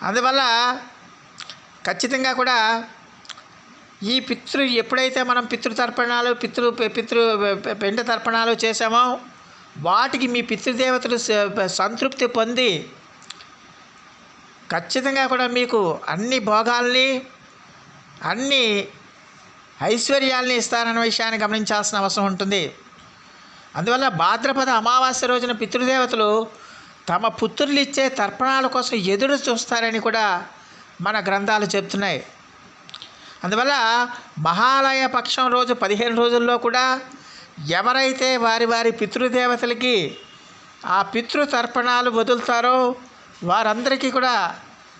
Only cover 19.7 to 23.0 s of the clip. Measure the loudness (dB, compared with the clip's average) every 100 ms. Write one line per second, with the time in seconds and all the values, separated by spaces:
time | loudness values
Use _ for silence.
19.7 | -6 -2 0 0 0 0 0 0 -2 -2
20.7 | -2 -2 0 0 0 -2 -2 -2 -2 -2
21.7 | -2 -2 0 0 0 0 0 -2 -2 -4
22.7 | -8 -20 -20